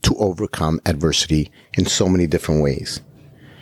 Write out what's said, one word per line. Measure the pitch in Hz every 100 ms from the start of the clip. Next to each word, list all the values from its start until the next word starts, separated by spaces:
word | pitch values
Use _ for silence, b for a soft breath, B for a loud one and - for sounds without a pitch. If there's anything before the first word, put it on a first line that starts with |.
to | - -
overcome | 104 87 104 - 78 80 -
adversity | 73 80 73 - 78 71 b b -
in | 95
so | - 92
many | 92 85
different | 82 - 76
ways. | 73 67 - - - - B B B B